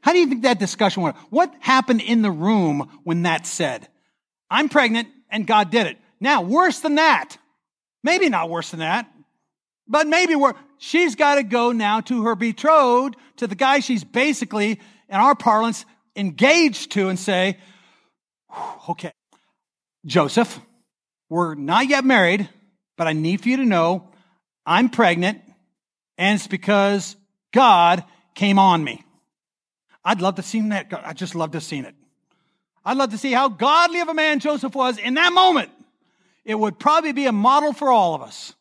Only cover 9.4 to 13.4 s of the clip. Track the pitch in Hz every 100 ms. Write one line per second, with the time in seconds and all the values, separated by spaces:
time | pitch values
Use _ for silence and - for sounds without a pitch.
9.4 | _ _ _ _ _ 285 311 320 359 311
10.4 | 277 226 - _ - 311 349 208 294 285
11.4 | 226 240 240 233 208 214 220 254 220 214
12.4 | 226 214 294 320 262 240 269 233 _ _